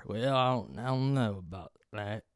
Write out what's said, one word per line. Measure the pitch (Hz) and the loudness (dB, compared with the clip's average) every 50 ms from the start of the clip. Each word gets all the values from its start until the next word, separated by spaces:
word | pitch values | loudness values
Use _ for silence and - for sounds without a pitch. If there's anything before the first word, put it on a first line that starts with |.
| - | -8
Well, | - 101 110 120 135 135 | -6 -4 0 0 2 4
I | 131 127 127 127 | 4 4 4 4
don't, | 123 104 - 67 98 | 2 -2 -4 -10 -6
I | 117 | -2
don't | 127 131 131 131 135 139 | -2 0 2 2 2 4
know | 135 123 107 101 | 4 2 2 0
about | 98 90 80 90 92 82 - _ _ _ _ - | -4 -8 -10 -10 -10 -10 -14 _ _ _ _ -8
that. | 107 104 101 104 110 - _ _ | -6 -4 -4 -4 -6 -8 _ _